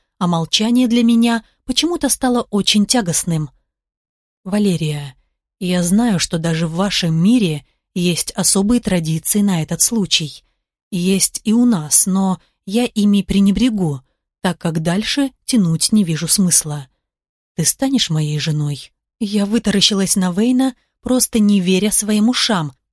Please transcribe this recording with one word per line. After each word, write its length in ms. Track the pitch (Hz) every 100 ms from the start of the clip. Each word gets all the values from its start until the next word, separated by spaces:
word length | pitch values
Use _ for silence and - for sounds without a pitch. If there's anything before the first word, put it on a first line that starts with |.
| _ _
а 80 | 175
молчание 640 | 170 160 - 220 240 254
для 160 | 240
меня 400 | 233 233 233 226 - _
почему-то 440 | - 254 302 - 269
стало 340 | - 262 240 -
очень 340 | 202 190 214
тягостным. 640 | 202 254 185 - - 165 151 - _ _ _ _ _ _ _ _
«Валерия, 680 | 190 208 202 170 156 147 143 - _ _ _ _
я 220 | 180 180
знаю, 360 | 175 196 240 185
что 200 | - 170
даже 280 | 165 160 170
в 80 |
вашем 400 | 165 202 - 170
мире 500 | 160 180 247 190 151 - _ _
есть 380 | - 175 170 -
особые 480 | - 185 196 202 240
традиции 600 | 214 180 160 160 - 208
на 220 | 202 175
этот 180 | 156 165
случай. 640 | - 233 180 - 151 - _ _ _ _ _
Есть 500 | 185 180 190 - -
и 80 | -
у 120 | 226
нас, 420 | 247 208 151 - -
но 340 | 185 190 180 _ _ -
я 180 | 208
ими 380 | 247 - 208 202
пренебрегу, 800 | 185 196 196 196 247 214 170 139 - _ _ _
так 160 | 190 170
как 240 | 170 165
дальше 480 | 160 180 214 - 269 - -
тянуть 460 | 247 180 160 -
не 120 | 214
вижу 240 | 180 156 165
смысла. 600 | - 180 - 151 147 131 _ _ _ _ _ _
Ты 100 | -
станешь 460 | 160 - 269 269 -
моей 280 | 156 151 151
женой?» 540 | 143 151 147 143 - _ _ _
Я 260 | 208 208 202
вытаращилась 680 | 226 214 202 - 196 190 -
на 160 | 185
Вейна, 420 | 175 233 254 262 - _ _
просто 380 | - 254 - 233
не 220 | 208 202
веря 300 | 180 185 208
своим 380 | - 208 214 214
ушам. 440 | 247 - 202 147 - _